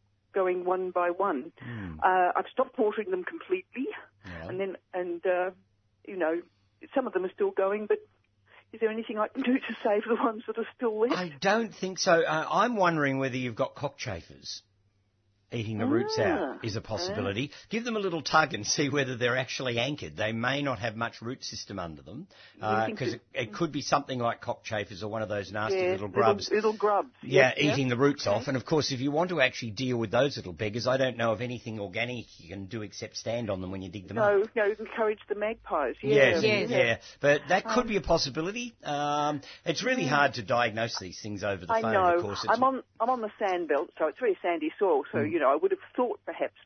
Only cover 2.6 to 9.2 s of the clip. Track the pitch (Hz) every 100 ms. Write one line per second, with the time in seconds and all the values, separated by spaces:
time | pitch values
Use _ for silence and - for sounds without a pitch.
2.6 | 254 - 208 214 190 185 175 330 - 185
3.6 | - 233 403 - - _ - 165 - 185
4.6 | 196 - _ 185 180 170 190 180 185 185
5.6 | _ _ _ _ - 190 160 170 - _
6.6 | _ _ - 277 247 185 185 - 196 196
7.6 | 190 208 208 214 - _ _ _ _ -
8.6 | _ 220 220 220 226 214